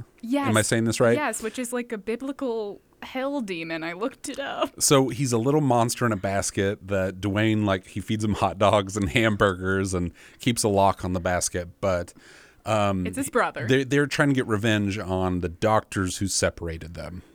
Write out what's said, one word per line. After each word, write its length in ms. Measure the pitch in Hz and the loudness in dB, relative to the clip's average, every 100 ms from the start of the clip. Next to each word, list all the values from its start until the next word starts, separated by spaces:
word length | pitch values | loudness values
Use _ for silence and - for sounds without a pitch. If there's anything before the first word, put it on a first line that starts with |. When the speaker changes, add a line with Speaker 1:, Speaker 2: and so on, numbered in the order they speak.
| - _ | -18 _
Speaker 1:
Yes. 260 | 226 277 277 | -4 -2 2
Speaker 2:
Am 100 | 214 | 2
I 40 | |
saying 220 | 107 117 113 | 2 2 0
this 140 | 117 | 2
right? 160 | 120 123 | 4 2
Speaker 1:
Yes, 240 | 277 214 | 0 -6
which 160 | 220 - | -8 -8
is 120 | 240 | -6
like 180 | 247 240 | -6 -8
a 60 | 220 | -10
biblical 840 | 202 233 269 269 262 226 208 - _ _ | -8 -8 -8 -6 -4 -4 -6 -10 _ _
hell 380 | - 254 277 285 | -12 -6 -4 -4
demon. 420 | 202 175 165 165 | -4 -6 -6 -6
I 100 | 160 | -8
looked 340 | 175 247 - - | -6 -8 -8 -12
it 120 | - | -10
up. 420 | 277 - - - | -8 -4 -4 0
Speaker 2:
So 260 | - 143 131 | 4 6 4
he's 240 | 117 135 | 0 0
a 60 | 117 | 0
little 240 | 123 151 | 2 2
monster 440 | 139 120 120 - 120 | 4 4 2 0 0
in 60 | |
a 60 | 101 | 0
basket 680 | 98 98 - - 98 104 95 | -2 -2 -2 0 0 -2 -2
that 320 | 101 92 92 | -2 -2 -2
Dwayne, 420 | 101 98 110 107 | -2 2 2 4
like, 240 | 104 95 - | 2 0 -2
he 140 | 104 | -8
feeds 240 | - 110 110 | -4 -2 0
him 80 | |
hot 240 | 98 98 90 | 0 0 2
dogs 400 | 104 104 95 101 | 4 4 2 -2
and 100 | 95 | 0
<laughs> 20 | |
hamburgers 840 | 123 113 104 104 90 92 95 95 | 2 2 4 2 2 0 0 0
and 180 | 92 87 - - - | -2 -4 -6 -20 -6
keeps 240 | - 117 | -2 0
a 40 | 110 | 2
lock 380 | 98 98 - 90 | 4 4 2 -2
on 80 | |
the 60 | 92 | -2
basket, 480 | 90 90 - 90 85 - | -2 -2 -2 -4 -8 -4
but, 340 | 98 90 87 - - - - _ 95 | -2 -2 -4 -14 -20 -20 -20 _ -2
um, 420 | 107 101 95 90 | 0 2 0 -2
Speaker 1:
It's 80 | 92 | -4
his 120 | 277 | -2
brother. 360 | 240 170 - 107 | 0 0 -2 2
Speaker 2:
They're, 160 | 131 127 | 2 4
they're 200 | 143 143 | 2 2
trying 220 | - 147 | 2 2
to 80 | 131 | 2
get 100 | 117 | 0
revenge 500 | 107 113 107 101 104 | 0 2 2 2 -2
on 420 | 90 92 92 90 | -2 0 0 0
the 80 | 87 | -2
doctors 680 | 82 107 107 - 104 92 - | -2 2 2 0 -2 -2 -2
who 100 | 98 | -4
separated 640 | - 92 - 85 82 80 | 0 -2 -2 -8 -10 -10
them. 280 | 85 76 90 - | -12 -12 -12 -16